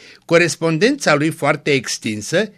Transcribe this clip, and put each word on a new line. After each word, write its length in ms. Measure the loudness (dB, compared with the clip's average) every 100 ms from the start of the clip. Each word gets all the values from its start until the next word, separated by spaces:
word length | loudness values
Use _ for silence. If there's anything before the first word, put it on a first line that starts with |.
| -20 -20 0
Corespondența 880 | 2 2 0 -2 0 0 0 0 0
lui 140 | 0
foarte 420 | -2 -2 -2 0
extinsă 800 | -2 -2 -6 -6 -6 -4 -2 -2